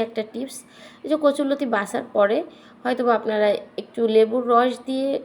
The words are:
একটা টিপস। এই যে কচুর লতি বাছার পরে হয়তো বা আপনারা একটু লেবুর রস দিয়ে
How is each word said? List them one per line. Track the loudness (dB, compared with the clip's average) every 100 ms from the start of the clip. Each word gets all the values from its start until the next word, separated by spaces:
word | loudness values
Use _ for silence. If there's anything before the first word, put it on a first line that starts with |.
| -4
একটা | -6 -8
টিপস। | -8 -12 -14 -20 -20 -20 -10
এই | -4
যে | 2
কচুর | 2 2 0
লতি | -2 -2 -2
বাছার | -2 -6 -4 2
পরে | 2 2 -4 -14 -20 -8
হয়তো | -4 -2 2
বা | 0
আপনারা | 0 0 2 0 -4 -12
একটু | -10 -2 2
লেবুর | 4 4 2 2
রস | 4 2 -2 -6
দিয়ে | -4 -2 -4